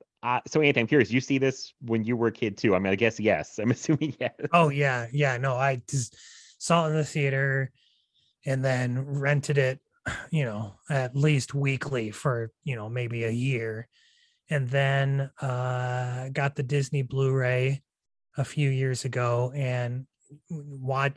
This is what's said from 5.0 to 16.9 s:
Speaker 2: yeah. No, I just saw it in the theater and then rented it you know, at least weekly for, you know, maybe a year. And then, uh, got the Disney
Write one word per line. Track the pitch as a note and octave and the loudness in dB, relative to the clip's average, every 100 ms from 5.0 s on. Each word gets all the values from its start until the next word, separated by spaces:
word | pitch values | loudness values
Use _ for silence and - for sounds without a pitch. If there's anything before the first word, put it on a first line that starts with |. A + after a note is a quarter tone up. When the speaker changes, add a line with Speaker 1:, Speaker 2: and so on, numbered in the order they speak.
| A#2 | -4
Speaker 2:
yeah. | C#3+ C#3+ B2 | 0 0 0
No, | C3+ | -2
I | B2+ C3+ C3 - | 0 -2 -2 -4
just | C#3 A2+ - - - - - | -6 -6 -12 -20 -20 -20 -10
saw | - E3+ D#3+ | 0 2 2
it | |
in | D#3 | 0
the | |
theater | C#3+ D#3+ C#3 C3+ C#3 C3+ C3 _ _ _ _ _ _ _ | -2 0 0 0 0 0 -4 _ _ _ _ _ _ _
and | C#3+ C3 | -4 -2
then | C3+ B2+ B2 B2 C#3 | 0 0 0 -2 -4
rented | C#3 C#3 D3 C#3+ C#3+ | -2 2 2 2 2
it | C3 C3+ _ _ - - - | 2 0 _ _ -10 -8 -2
you | E3 | -2
know, | B2 G#2 G#2 - - | 0 -4 -8 -10 -4
at | C#3 B2+ C#3 | -2 0 2
least | D3+ C#3 - | 4 4 0
weekly | C#3+ C#3 C3+ C#3+ C3 A2 | -2 0 0 -2 -2 -4
for, | G#2+ C#3+ A#2+ A2+ _ | -2 0 0 -4 _
you | D3+ A#2+ | -8 -6
know, | G#2+ | -4
maybe | B2 A#2+ A#2 | -4 -4 -2
a | A2+ | -2
year. | A#2 C3 B2 A2+ A2 - _ _ _ _ _ - | 0 0 -2 -4 -8 -12 _ _ _ _ _ -4
And | D3 B2 | -2 0
then, | C#3 C3+ C#3 C#3 C#3 C#3 - | 2 2 2 2 0 -2 -6
uh, | C3+ B2 B2+ B2+ B2 B2 B2 B2+ C3 | -4 -2 -2 -2 -2 -4 -4 -6 -6
got | C3+ C#3 | -2 -2
the | C#3+ | -2
Disney | B2+ C#3+ C#3 | 0 0 0